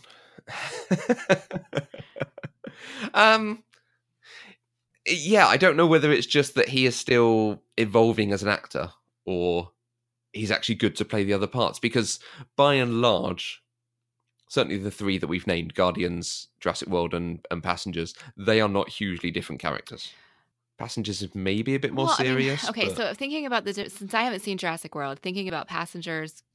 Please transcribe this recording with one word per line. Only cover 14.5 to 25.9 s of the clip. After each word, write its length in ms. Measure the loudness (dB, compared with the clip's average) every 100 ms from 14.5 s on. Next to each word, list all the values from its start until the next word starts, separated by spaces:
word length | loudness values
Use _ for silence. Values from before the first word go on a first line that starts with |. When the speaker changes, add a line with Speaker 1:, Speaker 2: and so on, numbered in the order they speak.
| -2 -2 -2
Speaker 1:
the 120 | -6
three 280 | -4 -2 -2
that 80 | -2
we've 180 | -4 -2
named, 280 | -2 -2
Guardians, 760 | 0 2 2 -2 -4 -6 -10 -12 _
Jurassic 280 | -4 -4 -2
World, 260 | 0 0
and, 300 | -2 -4 -8 -8
and 120 | -8
Passengers, 520 | -4 -4 -4 -6 -8 -10 -20 -8
they 240 | 0 2
are 80 | 2
not 200 | 0 -2
hugely 420 | -4 -6 -4 -4
different 300 | -6 -8 -6
characters. 520 | -6 -6 -10 -16 -18 -20 _ _ _ _ _ -14
Passengers 440 | -10 -6 -6 -6
is 120 | -8
maybe 400 | -4 -2 0 0 -2
a 20 |
bit 140 | -2
more 140 | -2 0
Speaker 2:
Well, 100 | 2
I 40 |
mean, 80 | 2
Speaker 1:
serious, 360 | 2 0 -2 -4
Speaker 2:
okay, 180 | -2 -4
Speaker 1:
but 80 | -2
Speaker 2:
so 180 | -4
thinking 320 | -4 -6 -6 -2
about 180 | -2
the 80 | -2
di-, 160 | -6 -8
since 240 | -10 -6
I 100 | -2
haven't 180 | -2 -4
seen 180 | -6 -6
Jurassic 360 | -4 -6 -8 -8
World, 240 | -8 -6
thinking 260 | -8 -6 -6
about 220 | -6 -6
Passengers, 760 | -6 -8